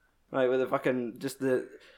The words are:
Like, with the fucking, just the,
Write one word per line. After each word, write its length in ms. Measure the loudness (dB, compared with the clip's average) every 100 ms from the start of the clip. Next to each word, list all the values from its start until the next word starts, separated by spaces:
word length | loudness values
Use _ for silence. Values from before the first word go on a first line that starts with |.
| _ _ _
Like, 180 | 0 2
with 80 | 2
the 80 | 2
fucking, 520 | 0 0 0 -2 -6
just 180 | -8 -2
the, 300 | 0 0 0 -12 -20